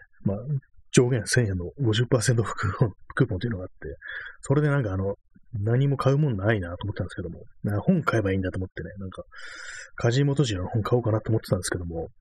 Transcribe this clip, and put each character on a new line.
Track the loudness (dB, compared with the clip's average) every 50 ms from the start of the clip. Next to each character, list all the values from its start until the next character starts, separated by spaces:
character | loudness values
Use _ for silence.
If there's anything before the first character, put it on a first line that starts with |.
| -14 -20 -12 -4
ま | -2 -2 -2
あ、 | -2 -2 -4 -4 -4 -4 _ -16 -20 -12 0
上 | 2 4 4 4
限 | 2 0 0
千 | 0 2 2 2
円 | 2 0
の | -2 -4 -6 -6 -2
五 | 0 2
十 | 2 2 2
パ | 2 2 2
ー |
セ | 2 2
ン | 2
ト | 2
オ | 0
フ | -2 -4
ク | -4 -4 -4
ー | 0 0
ポ | 0
ン、 | 0 0 -4 -16 -6 0
ク | 0 2
ー |
ポ | 2 0
ン |
っ | -2
て | -4 -4
い |
う |
の | -4 -6
が | -8
あ |
っ | -10
て、 | -12 -12 -12 -12 -12 -12 -12 -12 -12 -12 -12 -14 -16 -8
そ | -2 0 2
れ | 2
で | 4 4
な | 2 2
ん |
か | 0 0
あ | 0
の、 | 0 0 -2 -4 -6 _ _ -20 -20 -14 -10
何 | -6 -2 0 2 4 4 4 2
も | 2
買 | 2 2 4
う | 4 4
も | 4 2
ん | 2
な | 2 2 2 2
い | 2
な | 0 -4 -6
と | -6 -6
思 | -6
っ | -4
た | -4 -4
ん |
で | -4
す | -6
け | -8
ど | -8 -8
も、 | -10 -12 -14 -18 -12 -6
な、 | -4 -2 -2 2
本 | 2 4 4 4
買 | 2 2 2 2
え |
ば | 2 2
い | 2
い | 0
ん |
だ | 0 -2
と | -2 -4
思 | -6
っ | -6
て | -8 -10
ね、 | -12 -10 -10 -12
な | -12
ん | -12
か、 | -12 -14 -16 -16 -16 -16 -16 -14 -14 -14 -14 -12 -14 -14 -16 -14 -4
梶 | 0 0 2 4 4
井 | 4
元 | 4 4 2 2
次 | 2 0
郎 | -2 -4
の | -2
本 | -2 -2
買 | 0 2 2
お | 2
う |
か | 2 2
な | 0 0
と | 2 0
思 | 0 0
っ |
て | 0 0
た | -2
ん | -2
で | 0
す | -2
け | -4 -4
ど | -4
も、 | -4 -6 -6 -6 -8 -12 _